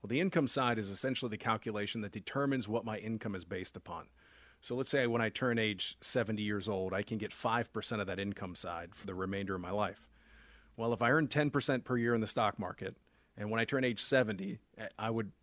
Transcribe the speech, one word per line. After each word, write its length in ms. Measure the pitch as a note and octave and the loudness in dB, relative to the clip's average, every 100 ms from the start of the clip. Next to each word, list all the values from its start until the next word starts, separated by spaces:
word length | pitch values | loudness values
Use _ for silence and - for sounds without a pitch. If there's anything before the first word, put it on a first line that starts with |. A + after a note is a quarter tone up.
Well, 80 | G2+ | 0
the 120 | B2+ | 2
income 280 | F#3 F3 C3+ | 2 4 2
side 300 | - B2+ A2+ | 2 2 2
is 100 | G2+ | -2
essentially 400 | G2 C3 B2+ B2 | -2 -2 -2 -2
the 80 | G#2 | -4
calculation 640 | A#2+ A2 - G#2 G#2 A#2 | 0 0 0 -2 -2 -4
that 120 | G#2 | -6
determines 540 | A2 - C3+ C#3 C3+ G#2 | -8 -6 -2 0 0 0
what 180 | A2+ | -2
my 120 | A2+ A2 | -2 -6
income 380 | G#2+ A2 A2+ | -4 -4 -4
is 100 | F#2+ | -6
based 320 | E2+ F#2 F#2 F#2 | -6 -6 -6 -12
upon. 300 | - E2+ - _ - - - _ | -12 -12 -12 _ -20 -20 -20 _
So 120 | - | -8
let's 160 | A#2+ C3 | -4 0
say 160 | C#3+ B2 | 2 4
when 160 | A#2 | 4
I 60 | A2+ | 2
turn 300 | - B2+ A#2 | 2 2 4
age 380 | A2 G2+ - - | 2 0 -6 -8
seventy 420 | - B2+ G#2+ G#2 | -2 0 0 0
years 260 | G#2 G#2 F#2+ | 0 -2 0
old, 260 | G2 F#2 | -2 0
I 80 | F#2+ | -2
can 160 | G#2 A2 | -2 -4
get 140 | G#2 | -4
five 400 | - A#2+ A#2 A2+ | -4 0 0 0
percent 280 | A2 - G#2+ | -4 -4 -4
of 60 | F#2+ | -2
that 140 | F#2 | -2
income 340 | G2 G2 F#2+ | -2 -4 -8
side 400 | F2 F2+ E2+ E2+ | -8 -6 -6 -8
for 120 | - G2 | -12 -8
the 80 | |
remainder 400 | F#2 F#2+ G2 G2 | -4 -2 -2 -2
of 60 | F#2+ | -2
my 100 | F2 | -2
life. 380 | G2+ G2+ G2 - - - - - - - - | 0 0 -2 -18 -20 -20 -20 -20 -20 -20 -4
Well, 160 | A2+ | 0
if 100 | A#2 | 4
I 80 | A#2+ | 6
earn 180 | D3 D3+ | 6 4
ten 220 | D3 D3 | 4 4
percent 340 | C#3+ B2+ C3 | 2 2 0
per 140 | - B2+ | 2 2
year 160 | A#2 | 4
in 60 | A#2 | 4
the 60 | A2 | 2
stock 320 | - A2 - | 2 2 2
market, 380 | F#2 - - - _ _ _ - | -6 -4 -8 -10 _ _ _ -8
and 140 | G#2+ | -2
when 100 | A2 | 0
I 60 | A2+ | 2
turn 180 | C#3 | 2
age 180 | B2+ A2 | 2 0
seventy, 580 | - C3+ A2+ G2 G2 - _ - A2 - | 2 4 4 0 -4 -8 _ -12 -12 -4
I 120 | A2 | -2
would 200 | A2+ G#2 - | 0 -2 -8